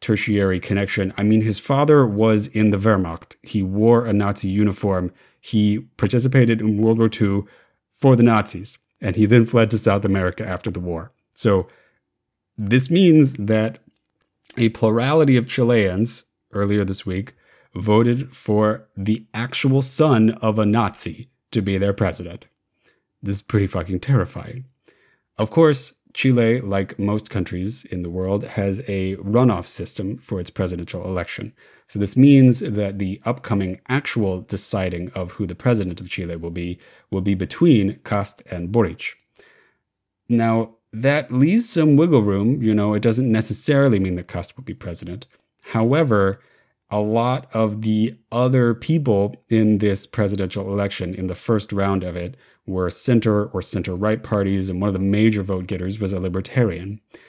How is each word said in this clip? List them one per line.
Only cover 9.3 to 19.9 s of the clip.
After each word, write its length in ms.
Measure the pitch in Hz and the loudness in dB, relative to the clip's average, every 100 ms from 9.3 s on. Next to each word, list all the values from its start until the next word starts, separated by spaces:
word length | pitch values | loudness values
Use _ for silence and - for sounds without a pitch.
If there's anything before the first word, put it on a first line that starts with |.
| 120 110 | 6 6
fled 240 | 120 110 | 4 2
to 60 | 110 | 2
South 280 | 110 101 101 | 2 2 2
America 420 | 95 92 - 95 | 0 -2 -4 -8
after 240 | 90 110 | -8 -8
the 80 | 90 | -8
war. 320 | 90 82 80 _ _ | -8 -8 -10 _ _
So 340 | - 113 98 90 _ _ _ _ _ _ _ _ - | -4 0 2 0 _ _ _ _ _ _ _ _ -8
this 320 | 101 127 131 | 0 0 2
means 440 | 170 185 156 135 - | 4 6 6 4 0
that 440 | 101 110 110 113 _ _ _ _ _ _ _ - | -2 0 0 -6 _ _ _ _ _ _ _ -2
a 100 | 113 | -2
plurality 680 | - 110 113 127 160 143 127 | 2 0 2 2 2 4 4
of 100 | 117 | 0
Chileans 800 | - 120 117 98 92 117 - - _ _ | 0 2 2 2 0 -4 -6 -20 _ _
earlier 320 | 101 101 104 | -4 -2 0
this 220 | 98 95 98 | -2 -4 -6
week 280 | 92 113 - _ _ _ | -6 -8 -14 _ _ _
voted 600 | - 104 107 120 120 135 | -6 2 2 4 0 -4
for 560 | - - 107 107 104 - - | -10 -2 0 0 -2 -8 -8
the 280 | 98 110 - | -4 -4 -6
actual 480 | 110 123 - 139 135 | -8 -8 -4 0 0
son 500 | 131 | 0